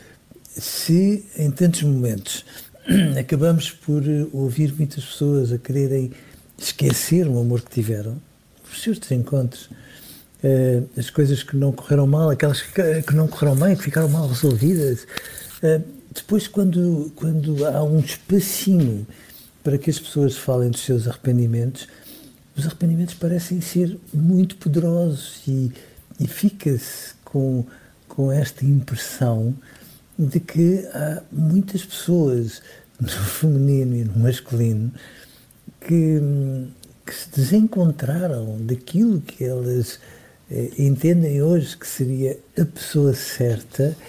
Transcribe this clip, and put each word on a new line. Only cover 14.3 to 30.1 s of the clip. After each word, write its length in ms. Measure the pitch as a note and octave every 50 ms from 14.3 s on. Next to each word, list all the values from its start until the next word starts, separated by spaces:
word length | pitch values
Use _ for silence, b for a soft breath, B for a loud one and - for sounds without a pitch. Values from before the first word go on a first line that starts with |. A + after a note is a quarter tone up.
| B2 A#2+ - C#3+ B2 G#2+ B2+ D#3+ F#3+ E3 C#3+ C3+ B2 A2+ - B B B B B B B B B B B
eh, 180 | - D#3+ D#3+ D#3 D#3+ - - - - - -
depois 340 | - - - G3+ G#3 G3 -
quando, 640 | - G#3 G3 F#3 E3 F3 F3 F3 E3+ D3 D3+ D#3 -
quando 520 | - D#3 D#3+ D#3+ D#3 C#3+ D#3 D3+ C#3 C#3+
há 160 | D3+ C3 D3
um 180 | D3+ D3 D#3 D#3
espacinho 1040 | - - - - - - F#3+ G3 F#3+ - - - - F#3+ F#3+ F3 D3 A#2+ A2 G2+ G#2+ B B B B B B B B B _ _
para 140 | - D3 C#3
que 140 | C#3 - E3
as 80 | D3 -
pessoas 380 | - - - D3 C#3+ C3+ B2+
falem 340 | - - - B2+ B2 B2 A#2+
dos 100 | A#2 -
seus 260 | - - B2+ A#2+ A2+
arrependimentos, 800 | A#2+ - - - C3 B2 A#2+ A#2+ A#2 A#2 A#2 A#2+ C3 C3+ - - B B B B B B B B B B _ _ _ -
os 80 | C#3 C#3+
arrependimentos 500 | D#3+ - - F3+ E3 E3 E3 F3+ E3+ -
parecem 460 | - F3 E3 F3 F3 E3+ - F3+ F3+
ser 380 | E3+ - - F3 F3+ E3+ G#3 - - - -
muito 420 | D3 D#3+ E3+ F#3+ F3+ F#3+ F#3 -
poderosos 840 | - - E3 C#3+ E3+ E3 E3+ E3+ F3 F3 E3+ C#3+ C3+ - - - - -
e, 240 | C#3 C3+ C3 C3 B2 B2+ B B B B B - - - -
e 80 | -
fica-se 880 | - - - G#3 G3+ - - - D3+ C3+ A#2 - - - - - - - _ - - -
com, 300 | C#3+ C3+ C3+ C3 B2 A#2+ B B B B B B B _ -
com 240 | - - C#3 C3+
esta 320 | C3+ D3 C#3 - - - C3
impressão 920 | C#3 C#3+ C#3 - - B2 - - - - - C3 A#2+ A#2 A2 A2+ A#2+ C3 C3 B B B B B B B B B _